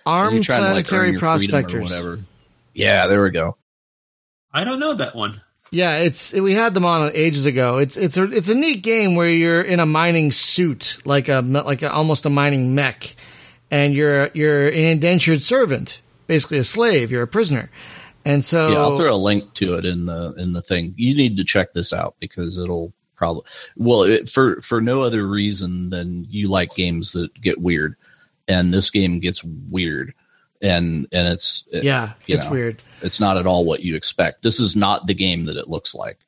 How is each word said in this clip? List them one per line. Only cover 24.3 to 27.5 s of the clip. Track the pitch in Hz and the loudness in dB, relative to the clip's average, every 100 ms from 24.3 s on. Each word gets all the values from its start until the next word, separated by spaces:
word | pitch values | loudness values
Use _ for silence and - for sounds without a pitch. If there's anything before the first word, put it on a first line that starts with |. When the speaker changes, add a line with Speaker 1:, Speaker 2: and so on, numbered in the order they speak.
| 135 127 82 | 2 2 0
Speaker 1:
for | - 117 | -2 -2
no | 113 135 | 0 0
other | 127 113 98 | 0 0 -2
reason | 101 104 98 90 90 90 | 0 -2 -2 -4 -6 -6
than | 90 87 87 87 | -6 -6 -8 -8
you | 104 101 | -6 0
like | 95 90 - | 0 0 -2
games | 90 82 - | -2 -2 -4
that | 90 85 - | -6 -6 -4
get | 90 | -2